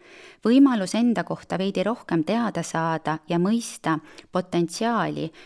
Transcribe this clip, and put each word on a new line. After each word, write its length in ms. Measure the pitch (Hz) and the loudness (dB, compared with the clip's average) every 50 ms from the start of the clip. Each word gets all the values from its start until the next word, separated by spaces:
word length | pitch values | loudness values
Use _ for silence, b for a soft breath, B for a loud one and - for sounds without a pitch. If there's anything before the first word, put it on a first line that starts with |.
| B B B B B B B B B | B B B B B B B B B
Võimalus 500 | 214 240 277 277 277 247 214 185 180 - | 4 6 8 6 6 6 2 -2 -2 0
enda 300 | 220 240 240 220 - 170 | 2 2 2 2 0 -2
kohta 340 | - 165 - - - 170 175 | -4 -6 -10 -6 -6 -4 -2
veidi 240 | 190 196 - 185 185 | -2 -2 -2 0 -2
rohkem 400 | 202 240 - - - 165 165 156 | -2 -2 -4 -6 -2 -2 -2 0
teada 380 | - 214 233 233 208 - 170 165 | 0 0 0 0 -2 -2 -4 -6
saada 560 | - - 165 160 165 160 156 - 151 156 156 _ - | -4 -4 -2 -2 -2 -2 -2 -2 -4 -6 -6 _ -4
ja 100 | 175 170 | 0 0
mõista 600 | 175 196 226 233 226 - - - - 165 160 156 B B B B B B - | 2 2 2 0 -2 -6 -12 -8 -4 -2 -2 -2 B B B B B B -4
potentsiaali, 960 | 180 180 180 - 170 170 160 - - 220 233 233 208 170 151 151 151 151 160 B B B | -4 -4 -2 -2 -2 -2 -2 -2 -4 -2 -2 0 0 -2 -2 -4 -6 -8 -8 B B B